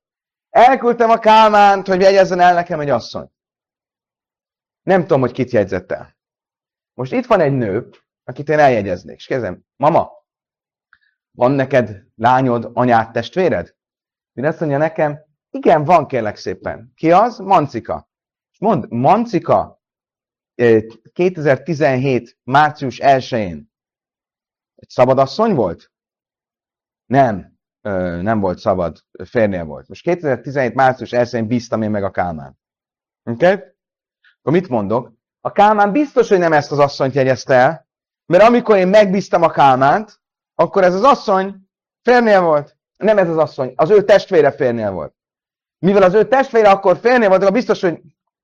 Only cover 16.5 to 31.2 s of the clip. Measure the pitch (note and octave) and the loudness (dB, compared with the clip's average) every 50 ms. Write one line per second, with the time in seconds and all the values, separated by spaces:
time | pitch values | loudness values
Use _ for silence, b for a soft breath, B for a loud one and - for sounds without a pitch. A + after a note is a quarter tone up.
16.5 | F#2 F#2+ - F#2 D#2 - A2+ - _ _ - D#3+ E3+ F#3+ A3+ B3 A3 - F#3+ G3 | -10 -10 -10 -12 -12 -12 -16 -20 _ _ 0 2 2 2 2 0 -4 -8 -4 0
17.5 | G3 E3+ D3+ C#3+ - A2+ - - E2+ D2 - _ _ _ _ _ _ _ _ _ | 0 0 0 -2 -6 -10 -10 -10 -10 -10 -12 _ _ _ _ _ _ _ _ _
18.5 | _ - F3+ A3 G#3 C3+ - - A2+ A#2 B2+ D#3 F#3 A3+ A#3 A#3 - D#3+ - - | _ -6 -4 -2 -2 -2 -4 -6 -6 -2 0 0 0 0 -2 -4 -6 -4 -2 0
19.5 | A#2+ F#2+ E2 - - _ _ _ _ _ _ _ _ _ _ _ _ _ _ _ | -2 -2 -2 -4 -10 _ _ _ _ _ _ _ _ _ _ _ _ _ _ _
20.5 | _ - B2 A#2 A2+ A2 A2 - - _ _ _ _ - F3 F#3+ F#3 E3 D3 D3+ | _ -2 2 2 2 2 0 -4 -12 _ _ _ _ -4 -4 -2 -2 -2 -2 -2
21.5 | C3 D#3+ - - E3 C3+ D#3 C#3 C3 B2+ C3+ C#3 B2+ A2+ A#2+ - _ _ _ B2 | -2 -2 -4 -6 -4 -2 -2 -2 0 -2 -2 -2 -2 -2 -4 -8 _ _ _ -2
22.5 | C3 D3 D3+ D3 - - C#3 B2+ - - - C#3 C3+ C3 B2+ - C3 A2+ G#2 F2+ | 0 2 2 0 -2 -6 -10 -10 -8 -2 0 2 2 2 0 -4 -6 -6 -6 -6
23.5 | D#2+ D2 - _ _ _ _ _ _ _ _ _ _ _ _ _ _ _ _ _ | -10 -14 -18 _ _ _ _ _ _ _ _ _ _ _ _ _ _ _ _ _
24.5 | _ _ _ _ _ _ _ - - C3+ B2+ B2+ C3 C3 C#3 C3+ - - A3 A#3 | _ _ _ _ _ _ _ -6 0 2 2 4 4 2 0 0 -2 -2 -2 0
25.5 | G3 C3 G#2 F2 E2 - _ _ _ _ _ _ _ _ _ _ _ _ _ _ | 0 0 -2 -2 -6 -10 _ _ _ _ _ _ _ _ _ _ _ _ _ _
26.5 | _ _ _ _ _ _ _ _ _ _ _ - B2+ C#3 C3+ A#2+ G#2 F2+ D#2+ _ | _ _ _ _ _ _ _ _ _ _ _ -2 0 2 2 2 0 -6 -10 _
27.5 | _ _ _ _ _ _ - G#2 G2 F#2 F#2 F2+ E2+ E2+ F2+ A2 A2+ G#2+ G2 F#2 | _ _ _ _ _ _ -10 -8 -6 -4 -4 -6 -6 -6 -4 -4 -2 -2 -2 -4
28.5 | F2 F2 - A2 F#2+ F#2 E2+ E2 D#2+ _ _ _ - - F#2 - - B2 A2 G2+ | -4 -4 -4 -2 -2 -2 -4 -6 -8 _ _ _ -20 -20 -14 -8 -4 -2 -2 -2
29.5 | F#2+ F2 E2 D2+ C#2+ C2 - - - - - E3+ F3 F3 F3 C#3+ B2+ - - D3 | -2 -6 -10 -12 -14 -18 -20 -20 -20 -10 -6 -4 -4 -4 -4 -4 -6 -6 -6 -8
30.5 | C3 C#3+ B2+ A#2 G#2 C3 C3 C3 B2+ - A#2 - A#2+ A#2+ | -6 -4 -4 -2 0 0 0 0 0 -2 -6 -6 -4 -2